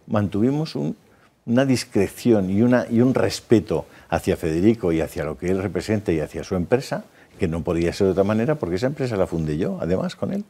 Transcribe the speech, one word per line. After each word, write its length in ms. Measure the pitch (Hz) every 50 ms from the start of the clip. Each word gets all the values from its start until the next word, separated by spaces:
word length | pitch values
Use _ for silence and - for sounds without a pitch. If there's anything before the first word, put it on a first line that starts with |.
| -
mantuvimos 680 | - 110 104 101 87 - 101 113 127 143 151 160 156 -
un, 200 | 139 143 156 - - _ _ _ _ _ _ _ _ -
una 180 | 117 117 127 139
discreción 840 | 135 127 113 - - - 107 95 - - - - 123 113 101 95 90
y, 140 | 98 104
una, 240 | 120 123 127 120 - -
y 120 | 120 113
un 120 | 123 131
respeto 760 | 120 - 101 101 - - - - 120 104 80 - 85 73 - - - - - -
hacia 280 | 85 82 - 95 85
Federico 560 | - 87 80 80 85 92 113 113 113 98 87
y 80 | 82 80
hacia 240 | 78 71 - 82 73
lo 120 | 76 76
que 140 | - - 95
él 100 | 95 95
representa 520 | 95 95 80 90 - - 110 101 - 95
y 80 | 85 78
hacia 240 | 73 - - 80 73
su 100 | - 95
empresa, 480 | 90 82 - 127 127 - - 139 208 - - _ - - _ - -
que 80 | 101
no 160 | 82 82 85
podía 300 | 76 90 85 82 85 85
ser 160 | 82 - 101 95
de 20 | 87
otra 100 | 95 98
manera 320 | 101 107 110 117 151 151
porque 180 | 147 - 110 90
esa 140 | 92 120 135
empresa 280 | 147 - 135 117 110
la 120 | 95 92 -
fundé 280 | 90 82 80 76 76
yo, 220 | 78 98 196 190 180
además, 360 | - 82 85 - - 185 -
con 160 | - - 190
él. 120 | 190 208 208